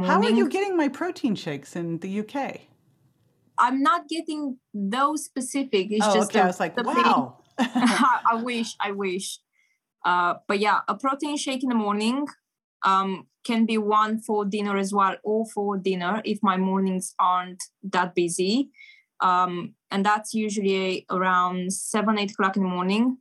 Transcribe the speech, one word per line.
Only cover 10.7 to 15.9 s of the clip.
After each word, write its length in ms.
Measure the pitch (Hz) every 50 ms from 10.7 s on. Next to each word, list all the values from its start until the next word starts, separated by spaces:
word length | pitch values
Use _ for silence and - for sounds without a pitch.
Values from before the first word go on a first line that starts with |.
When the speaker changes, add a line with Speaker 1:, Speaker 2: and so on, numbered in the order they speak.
| 190 - -
Speaker 2:
a 80 | - 196
protein 420 | - 277 269 277 269 311 294 294
shake 240 | 294 - 285 262 254
in 80 | 269 254
the 60 | 240
morning, 500 | 226 208 202 202 208 214 226 254 285 294 - - - _ _ _ _ _ _ _ _ -
um, 440 | 190 190 190 190 196 190 160 - _ _ _ -
can 220 | - 233 226 226
be 100 | 214 226
one 400 | 220 208 208 214 214 214 214 220 220
for 220 | - - 214 208 202
dinner 320 | 196 208 208 202 202 196
as 140 | 196 196 190
well, 260 | 202 202 196 190 180 - -
or 220 | 208 214 220 220
for 320 | 220 - 208 202 202 202
dinner 440 | 190 180 190